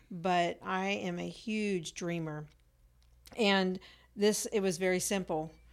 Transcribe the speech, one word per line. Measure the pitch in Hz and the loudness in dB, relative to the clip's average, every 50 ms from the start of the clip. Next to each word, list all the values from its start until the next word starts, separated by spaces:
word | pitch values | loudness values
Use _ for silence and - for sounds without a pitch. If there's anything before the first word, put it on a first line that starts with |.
| - _ | -14 _
But | - 175 165 185 180 175 175 170 - - - | -12 -4 0 2 2 4 2 2 0 -4 -6
I | 190 190 185 190 196 | -4 -2 -2 0 0
am | 202 208 208 180 175 175 | -2 -2 -2 -4 -4 -4
a | 175 175 | -6 -8
huge | 170 - - - 214 214 214 202 196 180 160 - - | -8 -10 -8 -4 -2 -2 0 0 0 -2 -2 -6 -8
dreamer. | - 180 170 170 170 165 156 151 151 151 147 - _ _ _ _ _ - - _ _ _ _ - - _ - - | -6 -4 -4 -2 -2 -4 -4 -6 -8 -10 -12 -16 _ _ _ _ _ -20 -20 _ _ _ _ -20 -20 _ -16 -2
And | - 233 202 196 196 185 185 185 190 - - - - - _ _ | 2 4 4 6 6 4 2 0 -2 -8 -14 -20 -20 -20 _ _
this, | - 202 208 208 - - | 2 4 4 4 4 -2
it | 233 - 220 | -2 -2 0
was | 190 196 180 156 | 2 2 0 2
very | 190 185 185 180 | 2 2 2 2
simple. | 175 - 208 196 180 - 175 156 156 165 - - - - | 2 0 0 -2 -2 -2 -2 -4 -4 -6 -10 -16 -20 -20